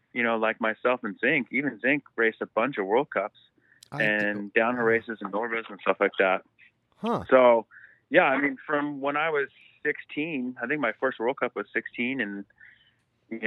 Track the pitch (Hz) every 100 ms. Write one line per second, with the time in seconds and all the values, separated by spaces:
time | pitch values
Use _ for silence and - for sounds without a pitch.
0 | _ 123 117 117 110 110 113 107 123 127
1 | 110 95 120 156 113 120 143 110 123 147
2 | - - 113 - 104 - 120 135 95 113
3 | 147 104 101 _ _ _ _ _ - 139
4 | 110 107 104 104 101 - 113 123 113 113
5 | 110 110 101 101 117 113 110 95 - 95
6 | 101 - 95 92 - _ - _ _ -
7 | 220 233 - 131 123 117 - - - _
8 | - 165 165 135 143 131 - 147 147 143
9 | 139 143 160 151 131 _ - _ 147 147
10 | - - 156 147 123 123 120 151 123 -
11 | 135 - 113 135 123 - 104 113 - -
12 | 120 135 104 101 101 _ - - _ _
13 | _ _ - 117